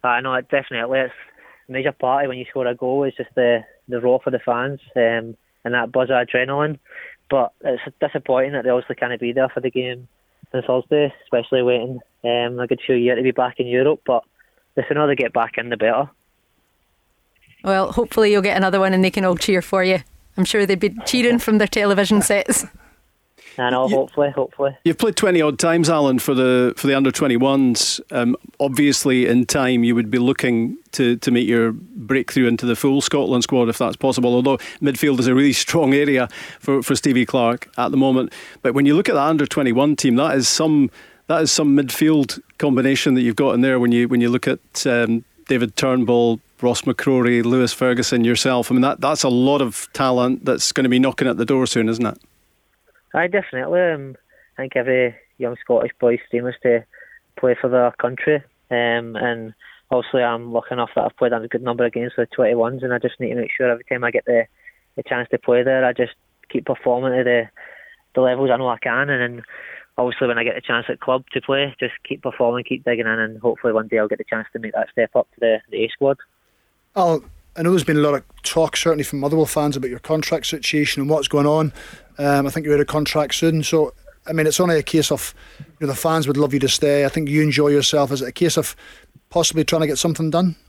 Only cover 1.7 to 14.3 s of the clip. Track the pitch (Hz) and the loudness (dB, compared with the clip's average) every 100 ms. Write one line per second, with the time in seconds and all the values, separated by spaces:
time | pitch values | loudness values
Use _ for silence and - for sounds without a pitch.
1.7 | 131 135 139 127 135 139 127 123 135 123 | -4 -4 -2 -2 0 -2 -6 -8 -4 -4
2.7 | 120 127 135 139 - 123 - 120 117 110 | -4 -2 -2 -2 -4 -8 0 2 2 -2
3.7 | _ - 123 123 127 - 127 - 120 131 | _ -10 -2 2 2 0 -4 -2 -2 -4
4.7 | 143 _ - 117 117 113 113 _ _ 120 | -8 _ 0 2 0 -6 -16 _ _ -4
5.7 | 123 117 131 127 131 120 127 131 139 151 | -2 0 -2 0 0 0 -2 -2 -2 -2
6.7 | 151 _ - - - _ 135 117 _ - | -4 _ -20 -20 -20 _ 0 0 _ -4
7.7 | 123 - - 147 151 - 131 135 143 120 | -4 -6 -6 -4 -4 0 0 0 -2 0
8.7 | 123 - 127 123 120 120 123 131 - 127 | -2 -2 -6 -6 -4 -4 0 -2 -2 -4
9.7 | 127 127 123 123 _ _ _ - 131 - | -4 -6 -10 -16 _ _ _ -8 -6 -2
10.7 | 127 - 151 147 - _ 120 113 131 123 | -2 0 0 0 -4 _ -4 0 0 2
11.7 | 123 120 127 _ _ 120 120 120 123 123 | 0 -2 -10 _ _ -2 -2 -2 -6 -4
12.7 | 127 - 127 120 120 131 123 123 - 123 | -4 0 0 2 2 0 0 -2 -2 -2
13.7 | 123 135 156 - 123 - | 0 2 0 0 -2 -2